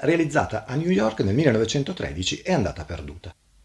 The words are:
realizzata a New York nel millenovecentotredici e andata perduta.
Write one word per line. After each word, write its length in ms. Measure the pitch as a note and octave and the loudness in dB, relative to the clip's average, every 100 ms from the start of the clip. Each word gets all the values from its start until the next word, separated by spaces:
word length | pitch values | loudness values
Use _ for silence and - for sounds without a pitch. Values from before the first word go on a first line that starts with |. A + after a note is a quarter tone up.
realizzata 600 | C#3+ E3+ D#3+ D3+ G2+ G#2+ | 2 2 2 0 0 -2
a 100 | - | -4
New 140 | C3 E3+ | -2 2
York 320 | F#3+ A3 A3 | 2 2 0
nel 140 | G#2+ | 0
millenovecentotredici 1080 | A2 D#3 A2 A2+ D3 C#3 F#3 - D2 F#2 - | 4 4 4 2 0 -2 -4 -6 -4 -4 -4
e 140 | - | 0
andata 300 | F3+ F2+ - | 0 0 -4
perduta. 500 | - D#2+ D2 D#2 - - _ _ | -8 -10 -10 -14 -16 -18 _ _